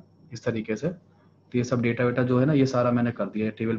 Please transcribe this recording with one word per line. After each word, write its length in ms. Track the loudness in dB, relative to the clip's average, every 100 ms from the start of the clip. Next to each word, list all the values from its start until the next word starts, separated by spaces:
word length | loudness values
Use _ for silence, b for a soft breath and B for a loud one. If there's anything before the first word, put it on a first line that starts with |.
| -10 _ -16
इस 120 | -8
तरीके 320 | -4 -4 -4 -4
से। 120 | -6
तो 680 | -8 _ _ _ _ _ -2
ये 60 |
सब 180 | 0 0
data 220 | 0 0
वेटा 180 | 0 0
जो 160 | 2 4
है 80 | 4
ना, 60 |
ये 140 | 4 2
सारा 240 | 2 2
मैंने 180 | 2 0
कर 140 | -2 -4
दिया 200 | -4 -4
है, 60 | -2
table 180 | -4